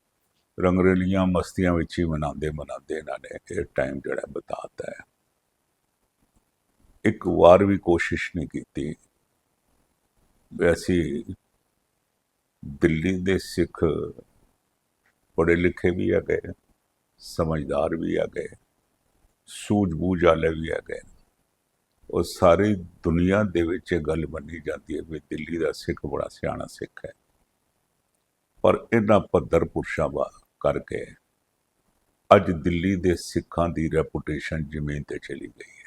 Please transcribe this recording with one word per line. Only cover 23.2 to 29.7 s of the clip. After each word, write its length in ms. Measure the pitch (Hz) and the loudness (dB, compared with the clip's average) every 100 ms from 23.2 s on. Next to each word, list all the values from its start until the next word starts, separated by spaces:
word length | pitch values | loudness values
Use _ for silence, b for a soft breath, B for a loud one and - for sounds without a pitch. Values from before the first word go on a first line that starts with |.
| 90 98 | 2 2
ਦੇ 200 | 107 85 | 2 0
ਵਿੱਚ 300 | 82 87 - | -2 -4 -2
ਇਹ 80 | 87 | -2
ਗੱਲ 260 | 76 80 76 | -2 -4 -4
ਮੰਨੀ 340 | 76 71 82 | -8 -12 -12
ਜਾਂਦੀ 360 | 76 73 - 76 | -10 -10 -8 -10
ਹੈ 60 | |
ਵੀ 160 | 80 78 | -8 -12
ਦਿੱਲੀ 400 | - 76 76 85 | -10 -10 -6 -4
ਦਾ 140 | 78 | -4
ਸਿੱਖ 340 | - - 82 73 | -4 -6 -6 -6
ਬੜਾ 220 | 71 - | -6 -8
ਸਿਆਣਾ 380 | - - 71 - | -8 -8 -6 -10
ਸਿੱਖ 380 | - - - - | -12 -14 -14 -18
ਹੈ, 60 | - _ _ _ _ _ _ _ _ _ _ _ _ _ _ | -18 _ _ _ _ _ _ _ _ _ _ _ _ _ _
ਪਰ 240 | 95 95 - | 2 2 0
ਇਹਨਾਂ 280 | 117 104 104 | 0 4 2
ਭੱਦਰ 440 | - 90 - 85 | 4 -2 2 0
ਪੁਰਸ਼ਾਂ 440 | 85 | 0